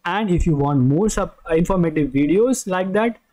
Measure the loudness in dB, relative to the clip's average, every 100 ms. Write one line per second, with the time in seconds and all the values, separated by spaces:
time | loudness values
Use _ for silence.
0 | -4 -4 0 0 2 0 0 2 2 2
1 | 0 -2 -6 -8 -2 0 0 0 0 0
2 | -2 0 2 2 2 0 -4 -4 -2 -2
3 | -2 -4 _